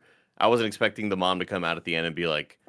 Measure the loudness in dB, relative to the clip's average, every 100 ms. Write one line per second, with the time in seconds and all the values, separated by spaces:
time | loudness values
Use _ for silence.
0 | _ _ _ 2 4 4 2 0 -2 -2
1 | -4 0 2 0 -2 -2 -2 -4 -4 -2
2 | -2 -2 -2 -2 -6 _